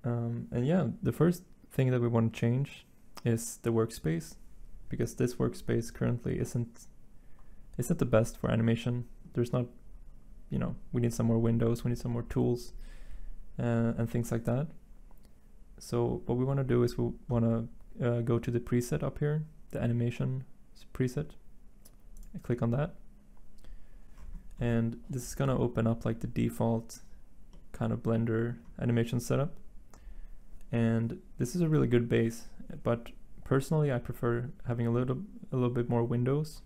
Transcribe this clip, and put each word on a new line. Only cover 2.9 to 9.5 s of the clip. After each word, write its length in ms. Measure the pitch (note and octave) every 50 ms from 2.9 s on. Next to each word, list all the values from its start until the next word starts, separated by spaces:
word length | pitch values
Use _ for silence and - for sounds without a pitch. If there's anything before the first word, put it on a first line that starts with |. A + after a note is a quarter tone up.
| - - - - - - -
is 360 | A#2+ A2+ A2+ - - - -
the 100 | - A#2
workspace, 640 | A2+ A2+ A2 A2+ - - - D#3 E3 E3+ E3 - - - - - - - - - - - - -
because 260 | - - A#2 A#2 -
this 220 | - B2 B2 -
workspace 580 | - - A#2+ A#2+ - - - A#2 A#2 A#2 - -
currently 460 | - B2+ A#2+ B2 A#2+ - - - -
isn't, 480 | B2 B2 - B2 A#2 A#2 - - - - - - - - - - - - - - - - - - - - -
isn't 220 | - B2 - E3+ -
the 60 | C3+
best 320 | A#2+ A#2+ A2 A#2 - -
for 160 | - - A#2+
animation. 520 | A#2+ A#2 A2+ A2+ A2+ A#2 - B2 A#2+ B2 A#2+ - - - - -
There's 200 | - B2 A#2+ A#2+